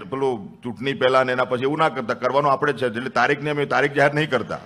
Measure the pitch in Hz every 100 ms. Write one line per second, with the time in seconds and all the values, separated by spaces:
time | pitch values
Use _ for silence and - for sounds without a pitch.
0 | 101 131 135 117 98 - 123 101 131 135
1 | 127 131 127 127 123 123 135 156 160 -
2 | 117 113 123 135 143 135 147 135 127 113
3 | 131 123 123 143 147 147 143 127 143 139
4 | 143 147 156 123 98 80